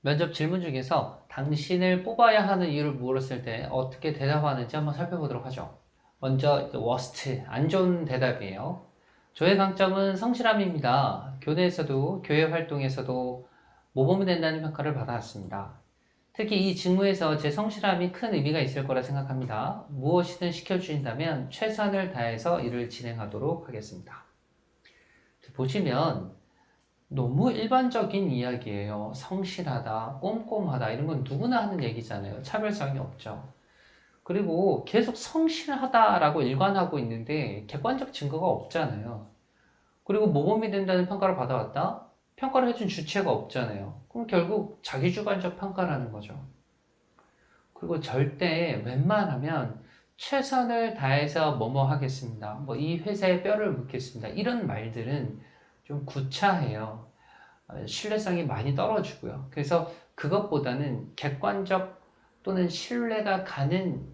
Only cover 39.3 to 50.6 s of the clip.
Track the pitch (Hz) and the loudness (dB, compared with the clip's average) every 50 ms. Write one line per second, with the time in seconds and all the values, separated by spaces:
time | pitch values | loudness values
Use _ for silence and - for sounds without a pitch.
39.3 | _ _ _ _ _ _ _ _ _ _ _ _ _ _ _ - 196 214 214 196 | _ _ _ _ _ _ _ _ _ _ _ _ _ _ _ 0 2 4 4 4
40.3 | 151 143 147 185 220 220 226 202 190 196 190 185 185 180 180 180 202 190 196 185 | 4 4 4 4 4 2 2 0 0 0 2 2 2 2 2 2 0 2 2 2
41.3 | 151 - 127 123 131 117 107 104 - 139 170 196 - - - - _ _ _ _ | 2 2 0 0 0 -2 -2 -2 -2 -2 -2 0 -2 -6 -12 -20 _ _ _ _
42.3 | _ - - 262 269 262 247 240 233 - 214 180 - 170 151 - - 202 196 160 | _ -6 -6 2 4 4 4 4 2 0 -2 -4 -4 -4 -6 -2 0 0 2 2
43.3 | - - - - - 131 117 107 104 98 98 101 - - - _ - 233 233 220 | 0 0 -2 -4 -4 -4 -2 -2 -4 -6 -8 -10 -12 -14 -18 _ -8 -8 -4 2
44.3 | 196 175 170 175 214 208 - - - - - - - 131 151 180 180 214 208 202 | 2 2 2 2 0 -2 -2 -4 -10 -14 -12 -6 -2 0 2 2 0 0 -2 -2
45.3 | 196 185 180 180 - - 190 196 185 - 180 156 147 135 127 113 107 104 104 107 | -2 0 -2 -4 -4 -4 -8 -6 -2 -2 0 0 0 -2 -4 -6 -8 -10 -12 -12
46.3 | - 139 - - - _ _ _ _ _ _ _ _ _ _ _ _ _ _ _ | -12 -14 -14 -16 -18 _ _ _ _ _ _ _ _ _ _ _ _ _ _ _
47.3 | _ _ _ _ _ _ _ _ _ - - 170 170 151 - - 120 131 147 151 | _ _ _ _ _ _ _ _ _ -10 -6 -4 -4 -4 -4 -2 0 0 0 0
48.3 | - - 180 170 160 165 170 160 120 104 107 120 127 135 - 190 214 214 190 170 | 0 -2 -2 0 2 0 0 0 -2 -4 -4 -2 0 2 2 4 4 4 2 0
49.3 | 139 120 135 156 165 147 123 110 - - - - - _ _ _ _ _ - - | 0 -2 -2 -2 -2 -2 -2 -4 -6 -10 -16 -20 -20 _ _ _ _ _ -6 -2
50.3 | 277 277 262 - 269 254 | 0 0 0 2 2 2